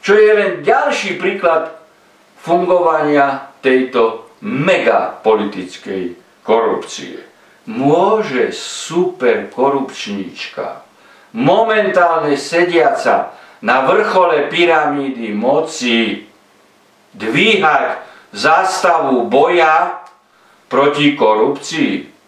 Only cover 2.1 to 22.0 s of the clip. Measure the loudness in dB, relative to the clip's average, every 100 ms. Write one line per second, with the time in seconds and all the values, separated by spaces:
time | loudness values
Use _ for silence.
2.1 | _ _ _ -2 0 2 2 2 0 0
3.1 | 2 2 -2 -12 -4 2 2 2 0 0
4.1 | -2 -16 _ -8 -2 0 2 2 0 -2
5.1 | -4 0 2 0 -6 -12 -14 -10 -8 -8
6.1 | -12 _ _ -2 0 0 -4 -6 -14 -14
7.1 | -16 -20 _ _ _ -12 -4 0 2 2
8.1 | 0 -2 -2 -2 -4 -12 -12 -6 -2 -2
9.1 | 0 0 0 -4 -2 0 0 -4 -10 -10
10.1 | -8 -10 -12 -14 -10 -10 -12 -20 _ _
11.1 | -20 _ -2 2 2 2 2 2 2 2
12.1 | 2 0 -2 -2 0 2 4 2 2 0
13.1 | 0 -2 -10 -20 -8 -2 0 2 2 2
14.1 | 2 2 2 -2 0 2 2 0 -2 -6
15.1 | -6 -6 -2 0 0 0 -6 -2 0 0
16.1 | -4 -12 _ _ _ _ _ _ _ _
17.1 | -10 -4 0 2 2 2 0 -2 -6 -12
18.1 | -20 _ -4 0 2 0 0 0 0 2
19.1 | 0 2 2 4 4 2 2 0 -6 -14
20.1 | _ _ _ _ _ _ 2 2 4 0
21.1 | 2 2 2 2 -2 -6 -4 -2 -2